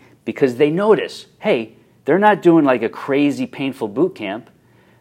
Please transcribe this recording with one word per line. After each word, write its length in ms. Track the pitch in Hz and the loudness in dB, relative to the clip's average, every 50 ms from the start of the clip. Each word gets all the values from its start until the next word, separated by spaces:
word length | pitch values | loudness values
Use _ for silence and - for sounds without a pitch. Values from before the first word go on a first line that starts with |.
| _ _ _ _ - | _ _ _ _ -12
because 320 | 117 110 - 147 127 120 | -10 -2 0 0 0 2
they 160 | 123 151 147 | 0 0 0
notice, 540 | 160 180 202 220 202 135 92 80 - - - _ _ _ | 0 0 2 2 2 2 0 -8 -10 -16 -20 _ _ _
hey, 340 | - 214 175 120 113 - - _ _ _ _ _ - | -4 -2 -2 -2 -4 -8 -14 _ _ _ _ _ -2
they're 120 | 135 151 | 0 0
not 240 | 190 208 214 202 - | 2 4 2 2 4
doing, 220 | - 175 165 165 147 | 4 4 6 6 4
like, 160 | 135 127 113 | 4 2 0
a 80 | 117 107 | 0 -4
crazy 560 | - - - - 135 143 147 143 131 120 127 | -6 -8 -6 -2 0 0 0 0 0 -2 -6
painful 440 | 117 - 135 135 135 120 - 120 104 | -8 -8 -8 -8 -8 -6 -8 -10 -6
boot 260 | 98 123 175 185 - | -2 -2 -2 -2 -2
camp. 340 | - 107 95 101 123 - - _ _ _ _ _ _ _ _ _ _ | -8 -8 -8 -8 -10 -12 -18 _ _ _ _ _ _ _ _ _ _